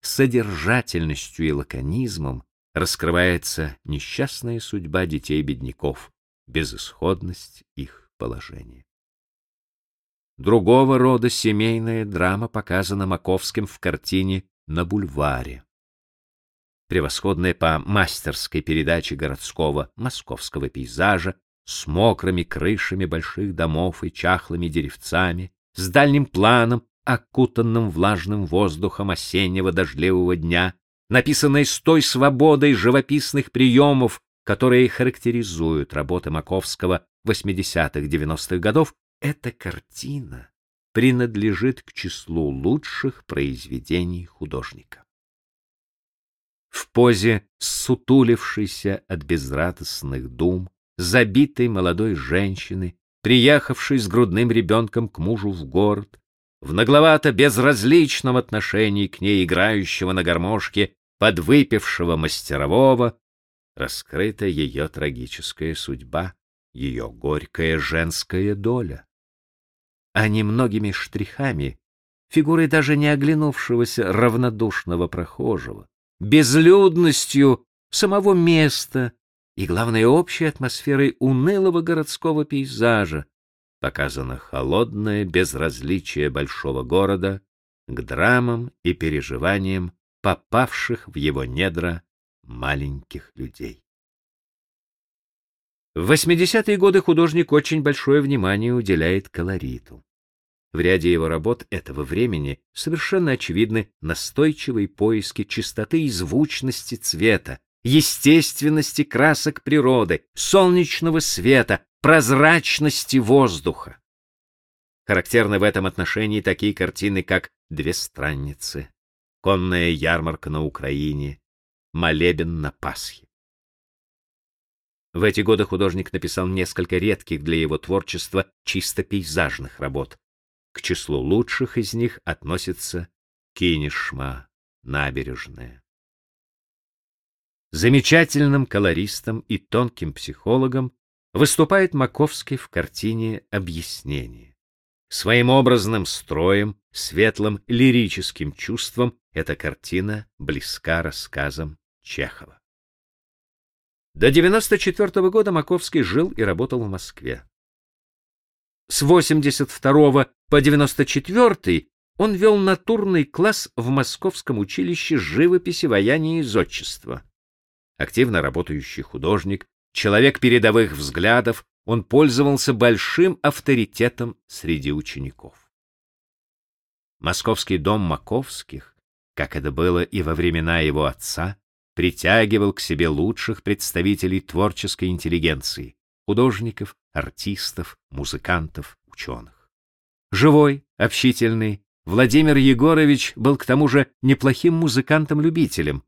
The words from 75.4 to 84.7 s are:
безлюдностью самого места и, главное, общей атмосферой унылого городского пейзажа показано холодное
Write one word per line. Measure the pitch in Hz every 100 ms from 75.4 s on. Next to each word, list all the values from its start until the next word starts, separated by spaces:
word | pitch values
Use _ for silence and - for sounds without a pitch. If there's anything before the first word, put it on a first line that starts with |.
| 64 92 - 50 - _ _ -
безлюдностью | 101 151 127 147 165 196 190 165 165 135 - 139 139 120 _ _ -
самого | - 202 202 196
места | 185 170 160 151 - - 135 120 _ _ _ _ -
и, | 95
главное, | 87 117 110 113
общей | 156 175 - 160
атмосферой | - 127 - - 139 139 -
унылого | 131 131 151 202 190 170
городского | 165 160 151 - 165 151 151
пейзажа | 143 135 117 117 110 90 76 - _ _ _ _ -
показано | 67 - 69 65 64 64
холодное | - 67 65